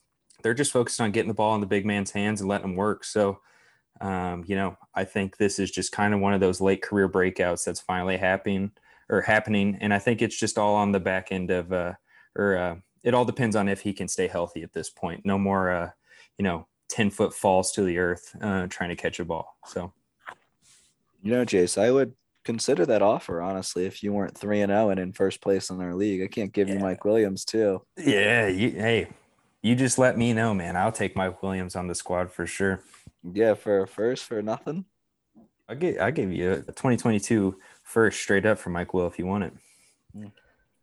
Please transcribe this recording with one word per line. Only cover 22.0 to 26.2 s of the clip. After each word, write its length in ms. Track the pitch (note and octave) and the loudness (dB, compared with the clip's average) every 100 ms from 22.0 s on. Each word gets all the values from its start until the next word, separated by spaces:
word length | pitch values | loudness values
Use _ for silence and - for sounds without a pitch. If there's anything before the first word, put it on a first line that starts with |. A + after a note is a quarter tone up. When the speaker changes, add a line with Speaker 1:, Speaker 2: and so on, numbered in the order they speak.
| B2 - _ _ - | 2 -4 _ _ -6
Speaker 2:
consider 400 | A#2 - D3+ E3 | -4 0 2 2
that 160 | G#2+ | 4
offer, 400 | G2 C#3+ - E2+ | 4 2 -2 -6
honestly, 440 | F2+ F#2+ F#2 F2 F#2 | -4 -6 -6 -4 -6
if 160 | - | -4
you 120 | G2+ | -4
weren't 240 | G2+ G2 - | -2 -4 -6
three 240 | G2+ G#2 | -2 0
and 100 | G2+ | 2
oh 180 | G2+ A2 | 2 2
and 80 | F#2+ | 0
in 140 | F#2 | -4
first 300 | F#2+ F#2+ - | 0 -2 0
place 280 | G2+ F#2+ - | 0 0 0
in 120 | F#2 | -6
our 120 | F2+ | -6
league. 300 | F2+ G#2+ F#2+ | -2 -2 -2